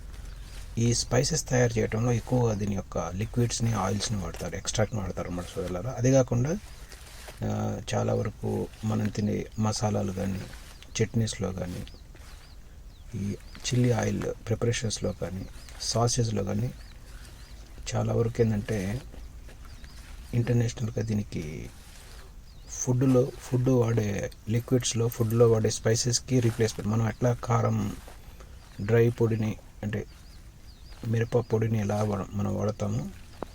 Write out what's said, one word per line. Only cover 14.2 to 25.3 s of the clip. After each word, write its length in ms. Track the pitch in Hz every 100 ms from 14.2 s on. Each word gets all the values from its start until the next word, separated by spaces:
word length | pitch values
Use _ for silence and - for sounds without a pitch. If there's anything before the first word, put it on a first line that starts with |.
| - - -
ప్రిపరేషన్స్లో 640 | 110 120 117 107 - 98
కానీ, 340 | 90 85 92 92 - - -
సాసేజ్లో 600 | - 110 117 - 113 104
కానీ 280 | 98 101 123 - - - - - - - - - - - - 113
చాలా 180 | 110
వరకు 280 | 113 113 117
ఏంటంటే 600 | 113 104 104 110 92 117 - - - - - - - - - - - - -
ఇంటర్నేషనల్గా 680 | 120 117 120 117 - 110 113
దీనికి 680 | 110 107 101 90 78 78 57 - - - - - - - - - -
ఫుడ్లో, 640 | - - 123 131 127 123 -
ఫుడ్ 300 | - 127 123
వాడే 640 | 127 113 113 104 98 82 - -
లిక్విడ్స్లో, 580 | 117 - 127 - 113 117
ఫుడ్లో 400 | - 110